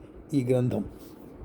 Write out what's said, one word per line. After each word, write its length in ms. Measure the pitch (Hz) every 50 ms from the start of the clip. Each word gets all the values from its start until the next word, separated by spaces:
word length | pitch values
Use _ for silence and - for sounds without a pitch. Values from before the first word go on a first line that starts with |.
| - - - - - - -
ఈ 100 | 139 123
గ్రంథం. 400 | 120 127 123 123 127 - 107 98 - - - - - - - - - - - -